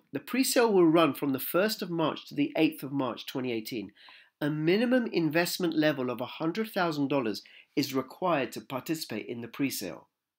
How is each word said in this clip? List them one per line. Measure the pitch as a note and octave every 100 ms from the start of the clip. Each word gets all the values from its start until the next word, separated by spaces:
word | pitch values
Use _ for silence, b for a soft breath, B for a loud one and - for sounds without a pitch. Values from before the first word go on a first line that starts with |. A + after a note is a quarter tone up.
| -
The | C#3
pre-sale | - B3 B3+ C4+ A#3
will | G3 E3
run | E3 D#3
from | - C#3+
the | C3
first | - E3+ G#3+ G#3+
of | F3+
March | E3 D#3 - -
to | C#3+
the | C#3+ -
eighth | D#3 D#3
of | C3+
March, | C#3 B2+ G2 -
twenty | C3+ B2+
eighteen. | A2+ A2 A#2+ F#2+ B B B B -
A | D3
minimum | D#3 D#3+ G3+ A#3+ B3+ A3
investment | F#3 D#3 E3 F3 - F3 D#3
level | D3+ C#3 B2
of | A#2+
a | A#2+
hundred | - D#3+ A3 A3
thousand | G3+ E3+ D3 C#3
dollars | C#3+ A2+ F#2+ B B B -
is | B2+
required | C3 B2+ - F3+ D3+ A#2
to | A2+
participate | - B2+ - D#3+ - G#2+ -
in | A#2
the | A2+
pre-sale. | - C3+ - F#2 B1+ _ _ _